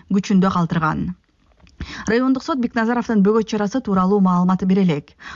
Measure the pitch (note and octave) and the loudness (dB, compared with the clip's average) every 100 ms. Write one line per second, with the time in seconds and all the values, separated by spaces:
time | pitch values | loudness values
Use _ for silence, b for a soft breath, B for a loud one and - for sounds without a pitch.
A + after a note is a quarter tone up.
0 | B G3 - G3 F#3+ F3+ E3 E3+ D#3+ D3 | B -4 2 2 2 0 -2 -2 -2 -4
1 | E3 F3+ _ _ _ _ - _ B B | -8 -10 _ _ _ _ -20 _ B B
2 | - A3+ C4 B3+ - D4 A#3 A#3 A3+ A#3+ | -2 0 2 0 -2 -4 -2 -2 0 -2
3 | A3 G#3+ F#3+ A3 G#3+ G#3+ G#3 C4 A3 F#3+ | 0 2 4 2 0 -2 -2 -4 -2 0
4 | F#3 G#3 F#3 F3+ F3+ F#3 F#3+ G3 F#3 D3 | 2 2 2 2 2 0 0 2 2 0
5 | - _ B | -6 _ B